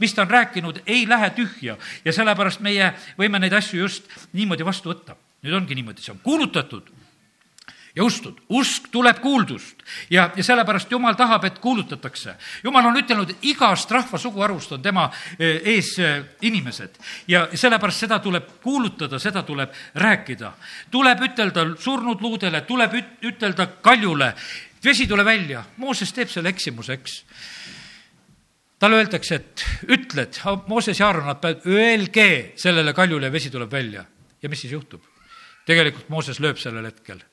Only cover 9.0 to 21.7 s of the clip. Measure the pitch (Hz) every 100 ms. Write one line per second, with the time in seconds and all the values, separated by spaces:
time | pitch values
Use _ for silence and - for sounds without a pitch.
9 | 247 233 269 269 139 110 - - - -
10 | - 175 175 190 185 247 208 196 - 247
11 | 240 214 247 220 185 - 247 254 - 139
12 | 135 - 110 90 - - 233 269 240 247
13 | - 220 180 185 269 294 233 180 - 233
14 | - 165 240 202 208 180 - 139 190 190
15 | 143 - - 180 165 160 202 220 - -
16 | 165 143 139 - 220 220 131 113 95 -
17 | - - - 175 160 180 254 226 202 -
18 | 226 214 196 175 - - 240 277 220 -
19 | 143 131 202 190 151 143 135 - - 151
20 | 214 196 - 107 107 - - - - 247
21 | 262 240 262 254 202 170 165